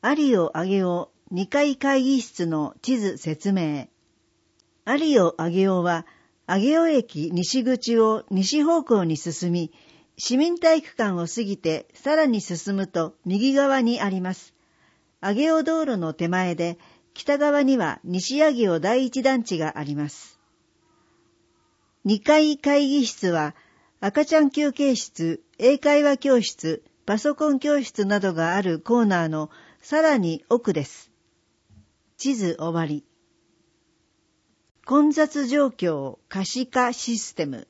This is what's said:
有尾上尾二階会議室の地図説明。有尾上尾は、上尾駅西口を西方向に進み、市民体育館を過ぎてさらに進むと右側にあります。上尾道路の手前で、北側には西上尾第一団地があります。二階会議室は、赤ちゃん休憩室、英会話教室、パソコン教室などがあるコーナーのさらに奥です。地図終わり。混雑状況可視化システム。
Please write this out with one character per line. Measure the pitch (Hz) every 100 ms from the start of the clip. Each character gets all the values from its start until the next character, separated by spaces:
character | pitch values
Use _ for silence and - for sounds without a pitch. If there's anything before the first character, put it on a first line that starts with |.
有 | 214 294 285 220 165
尾 |
上 | 160 185 196
尾 | 185 175 - _ _
二 | 180 196
階 | 285 294 269
会 | 277 269
議 | 262 269
室 | 220 - 170
の | 156 147 -
地 | - 254
図 | 202 -
説 | 170 151 202
明。 | 196 160 147 123 _ _ _ _ _ _ _ _ _
有 | - 277 311 269
尾 | 175 -
上 | 165 175 190
尾 | 185
は、 | 175 165 160 _ _ _ -
上 | 190 226 320
尾 | 330
駅 | 294 233 151 160
西 | 175 180 262
口 | 247 254 240 233
を | 220 220 -
西 | 190 190 302
方 | 294 339
向 | - 220
に | 170 156
進 | - 160 175
み、 | 170 160 _ _ _ _ _
市 | - 247
民 | 330 339
体 | 330 320
育 | 311 -
館 | 214 180
を | 170
過 | -
ぎ | 208 196
て | 165 156 -
さ | - 269 311
ら | 302
に | 220
進 | - 170 -
む | 196 190
と | 175 160 -
右 | - 196 262
側 | 269 277 269
に | 233 240
あ | 202
り | 190
ま | 185
す。 | 185 - _ _ _ _ _ _ _
上 | 190 208 302
尾 | 320
道 | 311 320
路 | 302 214
の | 165
手 | 156 165
前 | 180 185 170
で、 | 170 175 - _ _
北 | - - 285
側 | 294 285
に | 269 262
は | 165 -
西 | - 180 175 269
上 | 311 247 214
尾 | 165
第 | 170 247 262
一 | 262
団 | 262 262
地 | 226 175
が | 156 156
あ |
り | 147
ま | 147 147
す。 | - - _ _ _ _ _ _ _ _ _ _ _ _ _ _ _ _ _
二 | 196 208
階 | 208 302 302 285
会 | 277 285 277
議 | 285 233
室 | - 185
は、 | 165 151 - _ _ _ _
赤 | 196 240
ち | 302
ゃ | 320
ん | 294
休 | 294 294
憩 | - 285 247
室、 | - - 165 160 _ _
英 | 226 285
会 | 285 294
話 | 294 277
教 | 277 254
室、 | 208 - 160 160 _ _ -
パ | 208
ソ | 285 285
コ | 302
ン | 277
教 | 294 294
室 | 240 - 202
な | 208
ど | 196
が | 165 165 185
あ |
る | 185 165
コ | - 240
ー |
ナ | 220 180 165
ー |
の | 156 151 - - _
さ | - 294
ら | 320 277
に | 175 165 _
奥 | 240 240
で | 156
す。 | 139 - - _ _ _ _ _ _ - _ _ _ _
地 | 262
図 | 254 185 165
終 | 160
わ | 165 160
り。 | 147 _ _ _ _ _ _ _ _ _ _ _ _ _ _ _ _ _ _
混 | - 277 302
雑 | 294 302 294 262
状 | 285 277
況 | - 180 151 135 - _
可 | 196
視 | 190 247 254
化 | 254 247
シ | 247 - 233
ス | -
テ | - 151
ム。 | 127 -